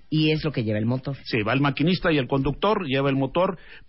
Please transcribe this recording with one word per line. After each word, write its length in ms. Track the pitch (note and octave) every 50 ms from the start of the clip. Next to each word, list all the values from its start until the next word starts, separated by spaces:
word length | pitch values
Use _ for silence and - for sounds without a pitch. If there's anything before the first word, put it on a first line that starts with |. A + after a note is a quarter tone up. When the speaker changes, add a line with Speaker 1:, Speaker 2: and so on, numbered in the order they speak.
| - -
Speaker 1:
Y 220 | D3+ D#3 D#3 D#3
es 120 | D3+ D3+ -
lo 80 | D3+
que 120 | - C3+ A2
lleva 160 | A2 G#2+ G#2+
el 60 | A2
motor. 300 | A#2 B2+ C3 - C#3+ C3+ - -
Speaker 2:
Sí, 180 | - C3+ A2 G#2
va 100 | A2 B2
el 80 | C3+
maquinista 500 | D3 C#3 - - C3+ F3+ F#3 - - F3
y 60 | D#3
el 100 | C#3+ B2
conductor, 580 | A#2+ C#3 C3 C3+ C#3+ C3+ - G3 G3+ A3 G3+ F3+
lleva 240 | C3+ C3 C3+ C#3 C#3
el 60 | C3+
motor, 420 | C3+ C3+ B2+ - E3+ F#3 G3 F3+ - - - - - -